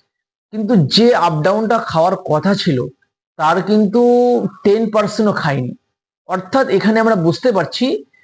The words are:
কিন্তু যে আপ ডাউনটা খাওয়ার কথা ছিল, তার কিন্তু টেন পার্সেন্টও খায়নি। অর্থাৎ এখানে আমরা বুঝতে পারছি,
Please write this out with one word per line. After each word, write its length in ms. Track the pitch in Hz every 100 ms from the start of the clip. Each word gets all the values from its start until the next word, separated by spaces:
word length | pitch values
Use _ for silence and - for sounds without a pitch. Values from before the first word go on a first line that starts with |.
| _ _ _ _ _
কিন্তু 240 | 220 208 233
যে 400 | 139 175 233 220
আপ 260 | 170 156
ডাউনটা 360 | 185 208 220 233
খাওয়ার 380 | - 165 170 190
কথা 400 | - 151 185 202
ছিল, 300 | - 131 92 - _ _ _ -
তার 240 | 156 175
কিন্তু 400 | 185 214 208 240 240 240 247 240 196 -
টেন 280 | 208 208 226
পার্সেন্টও 420 | 214 208 - 214
খায়নি। 400 | 175 156 139 123 - _ _ _ _ -
অর্থাৎ 400 | 180 - - -
এখানে 320 | 196 185 220
আমরা 160 | 226 214
বুঝতে 360 | 165 160 254
পারছি, 520 | 196 165 - 254 427 - _